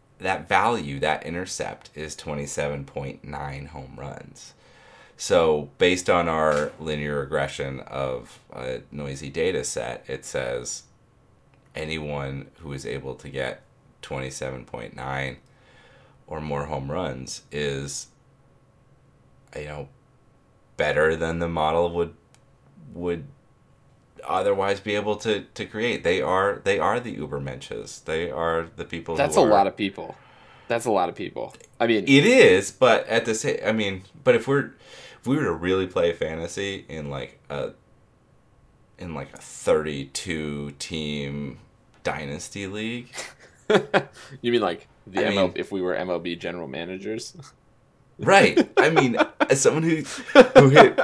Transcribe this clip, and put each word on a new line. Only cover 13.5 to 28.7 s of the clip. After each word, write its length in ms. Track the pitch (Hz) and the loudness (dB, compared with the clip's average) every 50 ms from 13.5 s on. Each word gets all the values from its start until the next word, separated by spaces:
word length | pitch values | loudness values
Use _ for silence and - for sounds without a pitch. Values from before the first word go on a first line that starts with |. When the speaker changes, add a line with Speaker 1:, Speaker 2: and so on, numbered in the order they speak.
| - - _ _ _ _ _ _ _ _ | -8 -10 _ _ _ _ _ _ _ _
Speaker 1:
twenty-seven 640 | - - 69 67 67 67 67 - 67 65 65 64 60 | -12 -10 -8 -8 -8 -10 -10 -8 -8 -8 -8 -10 -12
point 300 | - - 58 57 - - | -14 -14 -14 -14 -14 -14
nine 420 | - 64 67 67 67 67 65 64 - _ _ _ _ _ _ _ - - - - - - _ _ _ _ | -12 -10 -8 -6 -6 -6 -8 -10 -12 _ _ _ _ _ _ _ -20 -20 -20 -20 -20 -20 _ _ _ _
or 120 | - 78 78 | -12 -10 -10
more 260 | 78 76 71 71 71 | -6 -6 -6 -6 -6
home 240 | 73 78 67 67 67 | -6 -6 -8 -6 -6
runs 520 | 76 90 92 71 64 65 64 - - - - _ | -6 -4 -4 -6 -6 -8 -12 -12 -14 -16 -16 _
is, 560 | 71 73 73 71 69 69 69 69 69 - - - _ _ _ _ _ _ _ _ _ _ _ _ _ _ _ _ _ _ _ _ _ _ _ _ _ _ _ _ - | -8 -4 -4 -4 -4 -6 -8 -8 -10 -12 -14 -16 _ _ _ _ _ _ _ _ _ _ _ _ _ _ _ _ _ _ _ _ _ _ _ _ _ _ _ _ -14
you 100 | 71 73 | -14 -12
know, 240 | 73 73 73 69 - - _ _ _ _ _ _ _ _ _ _ _ _ _ _ _ _ | -12 -12 -12 -14 -14 -18 _ _ _ _ _ _ _ _ _ _ _ _ _ _ _ _
better 400 | - 78 76 73 73 78 80 80 | -2 -2 0 2 4 4 4 2
than 220 | 80 82 80 82 82 | 2 0 -2 -2 -2
the 100 | 85 85 | -2 -2
model 420 | 85 80 78 78 80 85 87 85 | 0 0 0 2 2 2 2 2
would, 220 | 85 87 85 82 - _ _ _ _ _ _ _ _ _ _ _ _ - - 73 - | 0 -2 -2 -2 -4 _ _ _ _ _ _ _ _ _ _ _ _ -20 -20 -18 -14
would 320 | 85 87 87 87 82 71 71 - _ _ _ _ _ _ _ _ _ _ _ _ _ _ _ _ - - | -8 -4 -4 -4 -4 -6 -14 -20 _ _ _ _ _ _ _ _ _ _ _ _ _ _ _ _ -14 -6
otherwise 540 | - 87 95 95 101 101 98 95 98 101 98 | -4 -2 0 2 0 0 2 0 0 -2 -2
be 160 | - 107 104 | -2 -2 -2
able 220 | 104 101 107 104 | -2 0 -2 -4
to, 240 | 101 - 113 107 98 - - _ | -2 -2 -2 -2 -2 -4 -10 _
to 120 | - 104 | -10 -10
create. 400 | - - 107 113 120 101 - - | -8 -6 -4 -2 -2 -2 -2 0
They 160 | 82 92 92 | 0 0 0
are, 400 | 65 78 92 95 95 101 - - - | 0 0 2 2 2 2 0 0 0
they 160 | 98 101 87 | 0 0 2
are 220 | 78 95 107 123 | 2 0 0 0
the 160 | 123 113 - | -4 -6 -8
Ubermenches. 880 | - 76 73 73 71 69 67 64 65 - - - 53 53 - - - - | -8 -8 -8 -8 -8 -8 -8 -10 -12 -12 -12 -12 -12 -12 -14 -16 -14 -8
They 260 | 73 78 80 87 85 | -6 -4 -4 -4 -4
are 380 | 64 78 82 82 82 82 82 82 | -4 -4 -2 0 -2 -2 -4 -6